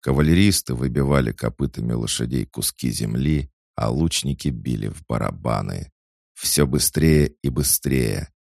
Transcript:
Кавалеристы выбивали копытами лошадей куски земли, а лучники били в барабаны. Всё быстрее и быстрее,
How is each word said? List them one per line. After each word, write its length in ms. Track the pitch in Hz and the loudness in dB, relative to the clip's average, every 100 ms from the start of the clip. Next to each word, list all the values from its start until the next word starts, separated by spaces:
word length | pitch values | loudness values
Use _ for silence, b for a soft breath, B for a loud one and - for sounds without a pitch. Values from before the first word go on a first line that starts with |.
Кавалеристы 720 | - 65 76 85 101 98 - | 0 2 4 6 6 4 -2
выбивали 580 | 62 65 62 69 69 58 | -4 -2 0 2 2 0
копытами 600 | - 57 - 67 - 58 | -2 -6 -4 -6 -4 -4
лошадей 540 | 58 57 - 60 64 52 | -4 -4 -4 -4 -4 -4
куски 440 | - - - 64 | -6 -8 -4 -6
земли, 600 | - 55 58 69 78 69 _ _ - | -4 -4 0 0 0 -2 _ _ -4
а 140 | 55 | -2
лучники 580 | 64 80 - - 69 78 | 0 0 0 -4 -4 -4
били 400 | 60 50 57 52 | -4 -4 -4 -4
в 160 | - - | -8 -6
барабаны. 840 | 58 57 50 60 53 50 50 50 _ _ _ _ | -2 -2 -4 -2 -2 -2 -8 -10 _ _ _ _
Всё 320 | - - - 69 | -10 -4 0 2
быстрее 680 | 71 - - 80 76 71 - | 2 0 2 6 6 4 0
и 80 | 71 | -4
быстрее, 840 | 64 67 - 71 65 57 50 - _ | -2 0 0 0 0 0 -2 -8 _